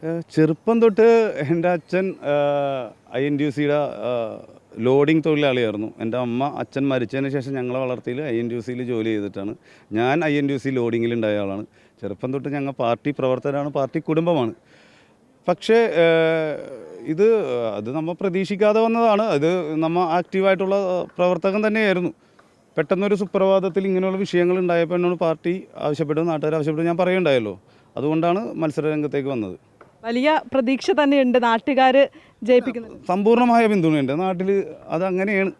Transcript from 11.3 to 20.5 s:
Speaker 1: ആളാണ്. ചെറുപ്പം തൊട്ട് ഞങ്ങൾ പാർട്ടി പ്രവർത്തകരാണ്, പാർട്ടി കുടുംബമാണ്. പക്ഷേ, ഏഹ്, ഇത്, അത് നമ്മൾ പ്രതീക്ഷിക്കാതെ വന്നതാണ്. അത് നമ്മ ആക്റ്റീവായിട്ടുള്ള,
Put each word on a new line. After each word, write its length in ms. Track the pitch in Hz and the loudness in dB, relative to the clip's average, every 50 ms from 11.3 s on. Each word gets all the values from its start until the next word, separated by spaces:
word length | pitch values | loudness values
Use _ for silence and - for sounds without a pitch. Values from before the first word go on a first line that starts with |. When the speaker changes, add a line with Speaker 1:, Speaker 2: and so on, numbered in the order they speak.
| 104 104 101 | 0 -2 -2
Speaker 1:
ആളാണ്. 200 | 98 98 101 107 - _ _ _ _ _ _ | -4 -6 -8 -10 -12 _ _ _ _ _ _
ചെറുപ്പം 280 | - 101 101 - - 131 131 | -10 -10 -10 -8 -8 -6 -6
തൊട്ട് 160 | 139 123 143 143 147 | -6 -6 -6 -6 -6
ഞങ്ങൾ 160 | 139 139 139 - 131 | -6 -6 -6 -4 -2
പാർട്ടി 280 | 117 117 113 _ 147 139 - | -2 -2 -2 _ -6 -4 -2
പ്രവർത്തകരാണ്, 500 | 135 127 127 127 - - 139 143 143 147 143 151 | 0 0 0 0 -2 -4 -4 -4 -4 -4 -4 -4
പാർട്ടി 200 | 135 131 - 160 151 - | -4 -2 -4 -6 -4 -2
കുടുംബമാണ്. 440 | 165 156 165 170 175 139 123 113 - _ _ _ _ _ _ _ _ _ _ _ _ _ _ _ _ _ _ - | -2 0 2 2 0 0 0 -2 -4 _ _ _ _ _ _ _ _ _ _ _ _ _ _ _ _ _ _ -2
പക്ഷേ, 300 | 180 - - - 220 226 233 214 165 160 170 | -2 -2 2 2 4 4 4 2 4 4 4
ഏഹ്, 520 | 165 165 165 160 160 160 160 160 156 147 147 147 - 139 117 98 78 87 90 110 131 156 | 4 6 4 4 2 2 0 -2 -4 -6 -8 -10 -12 -16 -16 -16 -16 -16 -14 -6 -6 0
ഇത്, 140 | 160 202 220 233 220 180 135 123 120 120 113 104 104 | 2 4 4 4 2 0 0 -2 -2 -2 -2 -2 -4
അത് 100 | 107 113 131 156 | -6 -6 -6 -4
നമ്മൾ 160 | 156 160 180 - | -4 -6 -6 -4
പ്രതീക്ഷിക്കാതെ 580 | - 196 170 190 190 - 202 185 208 208 208 220 226 | -4 -2 -2 -2 -2 -2 -2 0 2 2 4 4 2
വന്നതാണ്. 380 | 226 226 233 233 226 208 202 214 226 180 | 2 2 2 2 2 2 2 2 0 0
അത് 140 | 143 143 160 180 185 170 147 156 156 160 | 2 2 2 0 0 -2 -4 -2 -2 -2
നമ്മ 140 | 160 165 175 185 165 160 180 | 0 0 0 0 0 0 -2
ആക്റ്റീവായിട്ടുള്ള, 580 | 175 - - 190 190 196 | -2 -2 -2 0 2 2